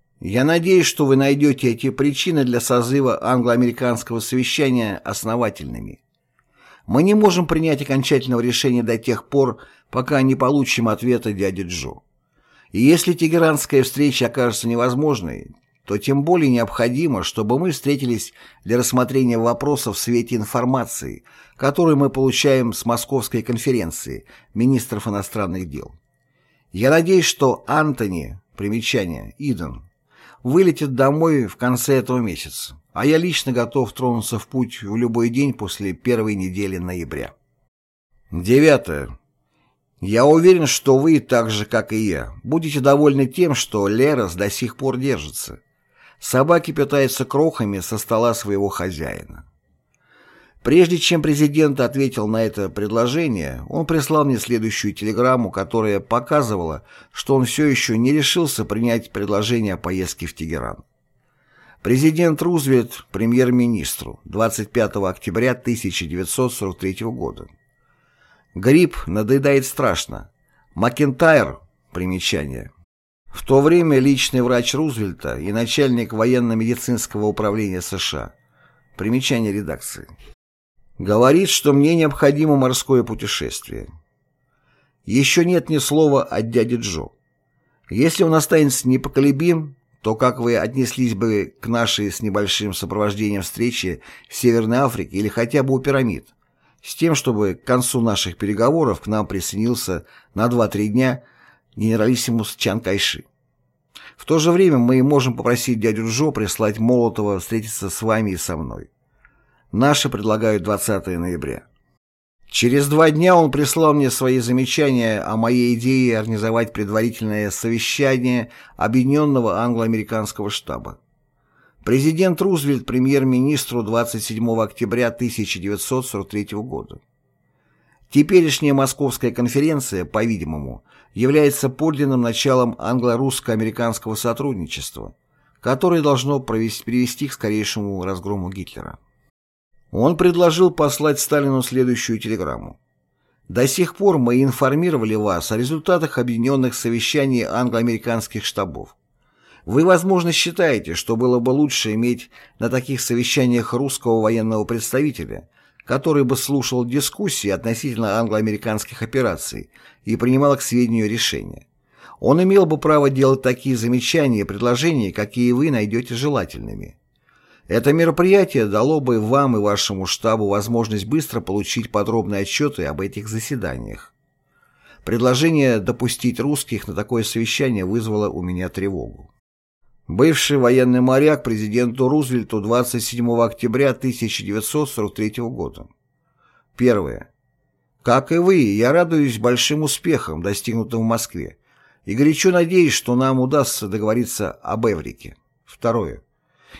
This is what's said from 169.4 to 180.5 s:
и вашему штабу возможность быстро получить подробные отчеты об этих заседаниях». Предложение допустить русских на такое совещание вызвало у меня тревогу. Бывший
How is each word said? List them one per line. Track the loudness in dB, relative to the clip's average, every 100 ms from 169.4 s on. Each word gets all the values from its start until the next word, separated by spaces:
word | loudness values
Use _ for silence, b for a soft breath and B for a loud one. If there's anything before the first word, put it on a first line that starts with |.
| 2 2
и |
вашему | 2 0 -2 -4 -6
штабу | -2 0 0 2
возможность | 0 0 0 0 -2 -2
быстро | -2 -2 -6
получить | -4 -4 -4 -4 -2
подробные | -2 0 0 0 -4
отчеты | -4 -2 -4 -4 -6
об | -6
этих | -8 -8 -8
заседаниях». | -8 -6 -6 -6 -8 -12 -14 -18 _ _ _ _ b b b b b -4
Предложение | 0 2 2 2 2 2 2
допустить | -2 -2 -4 -2 -4 -2
русских | -2 -4 -4 -8 -8
на | -8
такое | -4 -4
совещание | -2 -4 -4 -2 -2 -2 -2
вызвало | -2 -2 -2 -2
у | -4
меня | -6 -4 -6
тревогу. | -4 -6 -6 -10 -14 -20 _ _ _ _ _ _ _ -6
Бывший | 2 2 4 2